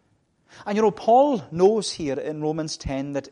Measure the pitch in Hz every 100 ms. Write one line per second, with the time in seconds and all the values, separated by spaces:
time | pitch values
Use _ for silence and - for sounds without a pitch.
0 | _ _ _ _ _ - - 208 220 -
1 | - 233 285 247 127 160 190 220 190 -
2 | 151 135 147 151 151 156 156 - - 135
3 | 139 139 135